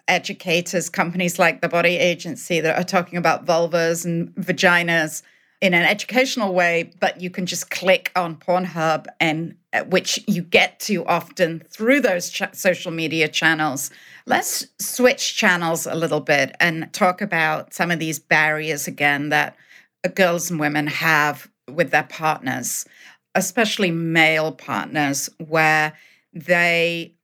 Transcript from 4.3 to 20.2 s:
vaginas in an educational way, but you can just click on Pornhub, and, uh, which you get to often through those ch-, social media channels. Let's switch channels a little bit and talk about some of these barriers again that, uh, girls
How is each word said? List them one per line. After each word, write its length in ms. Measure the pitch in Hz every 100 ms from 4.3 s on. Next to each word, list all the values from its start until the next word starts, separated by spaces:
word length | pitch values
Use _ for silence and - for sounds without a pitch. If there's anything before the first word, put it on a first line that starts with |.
| -
vaginas 880 | 185 185 185 175 170 165 156 - - _ _ -
in 140 | 196
an 80 | 175
educational 720 | 170 208 - 226 262 254 202
way, 380 | 185 175 170 170 -
but 200 | 185 -
you 120 | 180
can 160 | 185 180
just 240 | 170 -
click 400 | - 180 185 - 185
on 200 | 175 160
Pornhub, 720 | - 180 185 165 160 156 - -
and, 360 | 165 156 165 - _
uh, 80 | - -
which 340 | 180 185 - -
you 160 | 175
get 360 | 170 - 180 -
to 220 | - 208 -
often 540 | 170 - - 170 165 -
through 320 | - 220 285
those 280 | 247 180 -
ch-, 140 | - 190
social 380 | - 196 175 180
media 360 | 165 160 160 156
channels. 600 | 156 165 160 156 135 - - - - -
Let's 400 | - - - - -
switch 560 | - - 247 - - -
channels 520 | 208 180 170 165 -
a 80 | 165
little 240 | 165 151
bit 340 | 143 143 135 -
and 340 | 170 160 156
talk 280 | - 190 180
about 520 | 208 170 156 156 -
some 160 | - 175
of 80 | 165
these 220 | 160 156
barriers 640 | - 160 156 156 156 147 143
again 440 | 139 143 143 147
that, 260 | 151 147 - _ - _ _ 185
uh, 40 |
girls 420 | 185